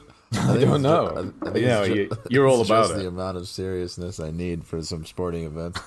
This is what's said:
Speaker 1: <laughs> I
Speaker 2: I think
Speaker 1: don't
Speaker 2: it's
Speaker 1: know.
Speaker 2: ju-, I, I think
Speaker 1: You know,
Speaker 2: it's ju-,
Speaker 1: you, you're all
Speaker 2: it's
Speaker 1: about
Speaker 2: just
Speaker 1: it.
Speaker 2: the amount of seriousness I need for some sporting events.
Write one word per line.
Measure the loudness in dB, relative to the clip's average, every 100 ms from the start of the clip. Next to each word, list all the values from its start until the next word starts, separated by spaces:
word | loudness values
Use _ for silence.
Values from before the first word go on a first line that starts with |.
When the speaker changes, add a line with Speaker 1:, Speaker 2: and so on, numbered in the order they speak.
| -20 -20 -8
Speaker 1:
<laughs> |
I | -2
Speaker 2:
I | 2 4
think |
Speaker 1:
don't | 4 4
Speaker 2:
it's |
Speaker 1:
know. | 4 4 2
Speaker 2:
ju-, | -2 -8 -8
I, | -4
I |
think | 0
Speaker 1:
You | 2
know, | 2
Speaker 2:
it's | 2
ju-, | 0
Speaker 1:
you, | -2 -4 0
you're | 4 6
all | 6
Speaker 2:
it's | 6
Speaker 1:
about | 4 4
Speaker 2:
just |
Speaker 1:
it. | 0
Speaker 2:
the | -4
amount | -4 -6 -6
of | -8
seriousness | -6 -4 -4 -6 -8 -10 -8
I | -8
need | -6 -4 -6
for | -6 -8
some | -6 -8
sporting | -8 -6 -4 -4
events. | -6 -8 -8 -10